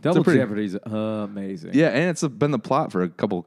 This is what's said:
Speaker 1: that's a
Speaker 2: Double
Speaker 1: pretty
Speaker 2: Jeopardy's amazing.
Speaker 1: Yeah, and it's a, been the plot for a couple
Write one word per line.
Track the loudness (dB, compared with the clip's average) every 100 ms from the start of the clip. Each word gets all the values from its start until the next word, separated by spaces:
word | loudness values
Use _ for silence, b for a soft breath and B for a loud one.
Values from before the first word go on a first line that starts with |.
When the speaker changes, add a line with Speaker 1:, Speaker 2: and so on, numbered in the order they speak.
Speaker 1:
that's | 2 4
a |
Speaker 2:
Double |
Speaker 1:
pretty | 4 4
Speaker 2:
Jeopardy's | 2 -2 -4 -6
amazing. | -6 -4 -2 -4 -6 -8 -8 -8 -2
Speaker 1:
Yeah, | 2 4
and | 2 0
it's | 0
a, | -4
been | 0 0
the | 0
plot | 0 0 0
for | -2
a | -2
couple | -2 -2 -2